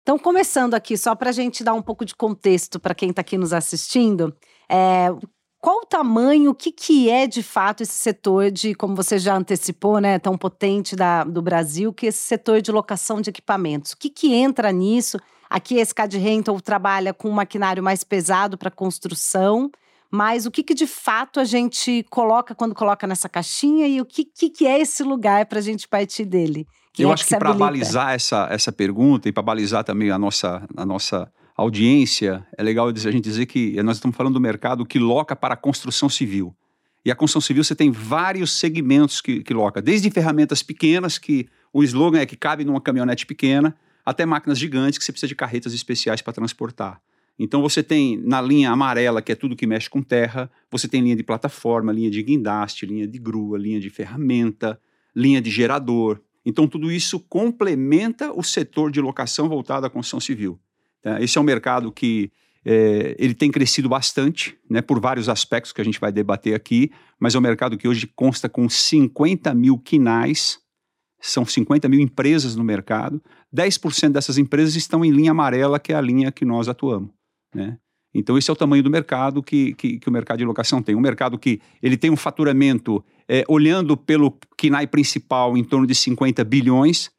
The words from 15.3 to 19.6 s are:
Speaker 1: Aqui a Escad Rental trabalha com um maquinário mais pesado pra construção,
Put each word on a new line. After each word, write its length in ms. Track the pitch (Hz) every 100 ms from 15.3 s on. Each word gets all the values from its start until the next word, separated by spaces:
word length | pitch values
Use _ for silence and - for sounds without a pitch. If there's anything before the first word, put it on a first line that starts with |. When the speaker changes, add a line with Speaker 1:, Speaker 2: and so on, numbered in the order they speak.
| _ _
Speaker 1:
Aqui 300 | 190 - 247
a 20 |
Escad 320 | 220 - 214 196
Rental 420 | 202 220 214 196
trabalha 540 | 196 202 196 196 190
com 160 | 185 214
um 20 |
maquinário 500 | 208 196 208 190 185
mais 220 | 190 190
pesado 540 | - 196 170 190 202 185
pra 120 | 190
construção, 1000 | - 185 - 180 165 - 190 196 220